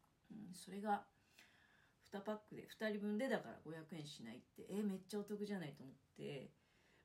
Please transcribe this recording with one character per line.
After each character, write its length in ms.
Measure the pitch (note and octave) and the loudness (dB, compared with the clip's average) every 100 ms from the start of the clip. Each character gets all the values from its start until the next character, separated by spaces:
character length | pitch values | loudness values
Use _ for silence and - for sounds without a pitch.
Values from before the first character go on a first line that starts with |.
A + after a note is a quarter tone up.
| - _ - | -20 _ -12
う 40 | |
ん、 200 | - F3+ | -10 -8
そ 160 | F#3 - | -8 -6
れ 100 | G3 | -2
が、 240 | G#3 G3+ - - - - - - - - - _ | 4 4 2 -16 -20 -20 -20 -20 -20 -20 -20 _
二 200 | - G3+ | -6 -4
パ 120 | G3+ | 0
ッ 40 | G#3+ - | -2 -4
ク 60 | |
で、 120 | B2 - | -8 -8
二 220 | - A3 | 0 2
人 100 | G#3 | 4
分 180 | G#3 G#3 | 4 4
で 100 | C4 | 6
だ 100 | G#3+ | 4
か 100 | A2+ | 2
ら 80 | - | -6
五 80 | D#3 | -6
百 220 | D#3+ D#3 | -6 -6
円 120 | D#3+ D3 | -6 -6
し 160 | - | -6
な 100 | A2+ | -8
い 40 | B2 | -8
っ 40 | - - | -12 -14
て、 100 | - | -2
え、 120 | G3 | 2
め 140 | G#3+ F#3+ | 4 2
っ 40 | - | 0
ち 80 | G#3 | -2
ゃ 40 | |
お 40 | |
得 200 | G3+ G#3 | 0 0
じ 100 | G3+ | 2
ゃ 40 | G3 | 0
な 80 | D3 | 0
い 80 | - | -6
と 60 | |
思 100 | C3+ | -12
っ 20 | - - - | -14 -16 -6
て、 340 | C#3+ C#3+ - - _ - - - | -4 -4 -6 -12 _ -20 -20 -20